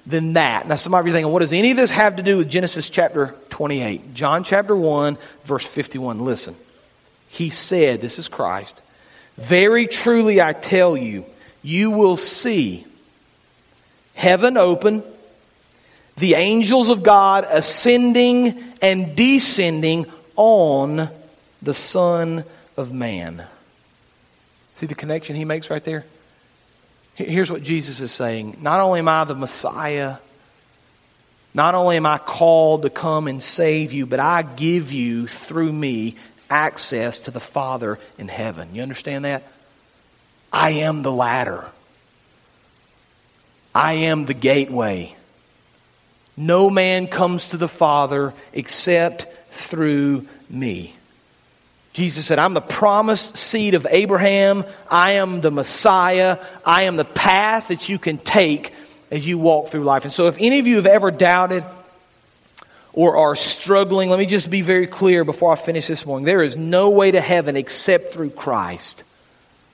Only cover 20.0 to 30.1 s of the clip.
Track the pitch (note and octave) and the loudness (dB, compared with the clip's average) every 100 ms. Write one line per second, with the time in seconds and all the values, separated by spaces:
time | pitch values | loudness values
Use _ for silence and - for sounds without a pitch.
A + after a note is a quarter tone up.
20 | D#3+ - _ - A3 A3 D#3+ C#3 C#3 D#3 | -4 -12 _ 2 4 6 4 2 0 -2
21 | D#3+ - - _ _ _ C#3 C#3 - F#3 | -4 -8 -20 _ _ _ -6 -4 -2 0
22 | F3 E3+ E3 E3 D#3 - _ - B2+ B2+ | 2 2 -2 -6 -8 -18 _ -10 -10 -6
23 | A#2 F#2+ E2+ E2+ F2+ - _ _ _ _ | -6 -6 -10 -14 -20 -20 _ _ _ _
24 | _ _ _ _ _ _ _ - D#3+ D3 | _ _ _ _ _ _ _ -14 -14 -12
25 | D3+ D#3+ D#3+ D3 D#3 D#3 D#3 D3+ D#3+ D#3 | -8 -8 -8 -10 -6 -8 -6 -8 -8 -10
26 | D3+ _ _ _ _ _ _ _ _ _ | -12 _ _ _ _ _ _ _ _ _
27 | _ - F#3+ E3+ F3+ E3 C#3+ D#3+ C#3+ B2 | _ -12 -4 -2 -2 -4 -6 -6 -6 -10
28 | B2+ - B2 A2+ G#2+ - D3 F3 F#3+ F3 | -10 -6 -6 -6 -10 -8 -2 0 2 0
29 | D#3+ D#3+ D#3 C3+ C3+ - - - D#3 D3 | 0 0 -2 -6 -8 -8 -8 -6 -6 -6
30 | C#3 | -6